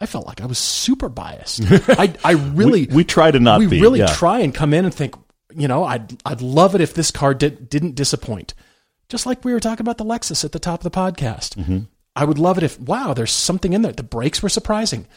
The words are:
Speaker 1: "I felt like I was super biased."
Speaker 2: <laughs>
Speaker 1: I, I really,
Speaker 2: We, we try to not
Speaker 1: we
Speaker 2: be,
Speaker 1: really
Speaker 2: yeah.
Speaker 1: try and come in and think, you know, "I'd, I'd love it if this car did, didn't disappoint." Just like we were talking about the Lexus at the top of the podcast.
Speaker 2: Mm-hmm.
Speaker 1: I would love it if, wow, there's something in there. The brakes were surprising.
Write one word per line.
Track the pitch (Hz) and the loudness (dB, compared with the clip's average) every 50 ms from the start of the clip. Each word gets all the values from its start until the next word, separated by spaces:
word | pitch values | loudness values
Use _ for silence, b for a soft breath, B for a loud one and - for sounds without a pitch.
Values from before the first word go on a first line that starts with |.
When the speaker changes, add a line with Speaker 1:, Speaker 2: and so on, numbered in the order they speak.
Speaker 1:
"I | 214 | -10
felt | - - 120 82 | -10 -8 -10 -12
like | 80 - - | -12 -12 -12
I | 101 | -10
was | 127 123 - | -8 -6 -4
super | - - - - - - 269 269 - - | -4 -4 -4 -2 -2 -2 -2 -2 -4 -6
biased." | 120 113 80 78 - - - - - 117 110 | -8 -10 -12 -12 -14 -14 -12 -10 -6 -2 4
Speaker 2:
<laughs> | 87 196 190 - - | 6 6 6 6 4
Speaker 1:
I, | 254 - 190 190 160 - - | 4 4 4 2 0 0 2
I | 160 170 | 2 2
really, | 151 143 143 143 165 214 285 240 185 135 | 2 2 0 0 2 4 4 4 4 2
Speaker 2:
We, | - 127 | 2 2
we | 151 175 | 2 2
try | - - 175 160 160 147 | 2 4 4 4 6 6
to | 131 | 6
not | 120 117 104 104 | 6 6 6 6
Speaker 1:
we | 110 | 6
Speaker 2:
be, | - 143 113 | 4 4 6
Speaker 1:
really | 190 233 262 - | 6 6 6 6
Speaker 2:
yeah. | 101 90 85 | 4 2 2
Speaker 1:
try | - 175 170 208 254 | 2 2 2 2 2
and | 202 143 - | 0 -2 -2
come | - 156 147 147 | -2 0 2 2
in | 170 190 | 2 2
and | 175 - | 0 -2
think, | - 143 120 - - _ _ _ _ _ _ - | -4 -6 -8 -8 -12 _ _ _ _ _ _ -6
you | 160 143 | -4 -2
know, | 135 127 151 185 | -2 0 0 -2
"I'd, | 143 135 120 110 - 131 - - | -2 -4 -6 -8 -12 -16 -12 -10
I'd | 123 123 117 123 | -8 -8 -6 -6
love | 127 131 151 180 196 185 | 0 4 4 6 6 4
it | 190 | 2
if | 160 - - | 0 0 0
this | 165 156 - | -2 -2 -2
car | - - 143 139 139 | -2 0 0 0 2
did, | 131 143 151 151 - 131 - | 2 0 0 -2 -4 -10 -6
didn't | 143 147 160 175 127 | -4 -4 -2 -2 -2
disappoint." | 135 139 - - - - - 110 92 - - - - _ _ _ _ _ _ _ _ _ _ | -4 -2 -2 -2 -4 -6 -8 -10 -10 -10 -14 -18 -20 _ _ _ _ _ _ _ _ _ _
Just | - 226 - | -10 -8 -6
like | 247 254 254 - | -6 -6 -4 -4
we | 254 240 | -4 -2
were | 226 | -2
talking | 208 220 226 - 226 | -2 -4 -4 -4 -4
about | 240 233 - | -6 -6 -6
the | 214 | -6
Lexus | 220 233 233 - - 165 - - | -6 -6 -6 -6 -6 -6 -6 -6
at | 147 - | -6 -8
the | 165 | -6
top | - 180 165 - - | -6 -6 -6 -4 -6
of | 175 | -6
the | - 185 | -4 -2
podcast. | 185 185 175 - 139 113 101 - - - - | -2 -2 -2 -4 -4 -6 -4 -6 -10 -10 -10
Speaker 2:
Mm-hmm. | 101 80 73 92 95 110 - _ _ _ _ _ | -8 -4 -2 -2 -4 -4 -8 _ _ _ _ _
Speaker 1:
I | 127 147 | -2 0
would | 147 156 143 | 0 0 2
love | 165 180 190 | 2 2 2
it | 185 170 | 2 0
if, | 143 - - | -2 -4 -6
wow, | 131 123 190 254 269 165 135 | -6 -6 -4 -4 -4 -4 -4
there's | 120 113 - - | -4 -4 -4 -2
something | - - - 180 185 - 180 175 | -2 -2 -2 -2 -2 -2 0 0
in | 214 233 | 0 0
there. | 170 113 | -2 -4
The | - 123 | -8 -12
brakes | - - 117 123 147 - - 214 | -10 -6 -4 -4 -2 -2 -2 -2
were | 190 | -2
surprising. | - 226 - - 214 214 220 - - 110 - b b | -2 -2 -2 -2 -2 -2 -2 -4 -4 -6 -10 b b